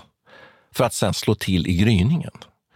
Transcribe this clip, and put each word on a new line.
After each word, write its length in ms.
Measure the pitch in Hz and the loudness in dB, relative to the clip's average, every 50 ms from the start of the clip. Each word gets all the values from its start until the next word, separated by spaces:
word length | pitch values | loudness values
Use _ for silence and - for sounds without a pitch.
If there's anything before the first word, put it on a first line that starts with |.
| - _ _ _ _ _ - - - - _ _ _ _ | -14 _ _ _ _ _ -20 -20 -20 -20 _ _ _ _
för 120 | _ - 131 | _ -2 -2
att 100 | 113 - | -2 0
sen 200 | - 117 98 85 | -2 -2 -2 -2
slå 220 | - - - 107 | -2 -2 -2 -2
till 320 | - - - 95 87 76 - | -2 -2 -2 -2 -2 0 0
i 80 | 90 85 | 0 2
gryningen. 540 | 104 113 113 87 90 127 170 156 - - - - - - _ _ _ _ _ | 2 2 4 4 2 2 0 -2 -4 -8 -12 -18 -20 -20 _ _ _ _ _